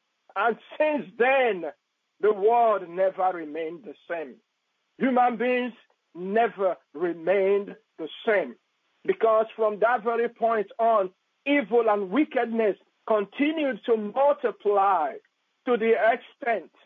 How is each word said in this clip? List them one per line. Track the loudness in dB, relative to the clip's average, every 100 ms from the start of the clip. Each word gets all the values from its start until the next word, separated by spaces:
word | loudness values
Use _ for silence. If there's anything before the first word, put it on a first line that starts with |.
| _ _ _
And | -4 -2 -4 -8 -2
since | -2 -2 -4 -2
then, | 2 2 2 -2 -8 -12 _ _ _ _
the | 0
world | 2 2 4 4 2 -4
never | -2 -2 0 -2
remained | -2 -8 -8 -8 -10
the | -16 -18 -10
same. | -10 -10 -16 _ _ _ _ _ -4
Human | 0 2 2 0
beings | -2 -2 -4 -10 _ _ _
never | -12 -2 0 0 0 -2 -2 _
remained | -6 -6 -4 -2 2 2 0 -2 -12 _ -14
the | -14 -8
same. | -2 0 -2 -8 _ _ _ _
Because | -4 0 2 2 0 -2
from | -2 0
that | 0 0
very | -2 -2 -2
point | -2 -2 0 -4 -2
on, | 2 2 0 -8 _ _
evil | -2 0 2 2 2
and | 0 0
wickedness | 0 0 -2 -2 0 0 -2 _ _ -2
continued | -2 -2 -2 -2 -2 -4 -4 -2
to | -2
multiply | -2 0 2 2 -4 -4 0 2 2 2 -2 -6 -18 _ _ _ -2
to | 0
the | 2 4 2
extent | 0 -6 _ -6 -4 -6 _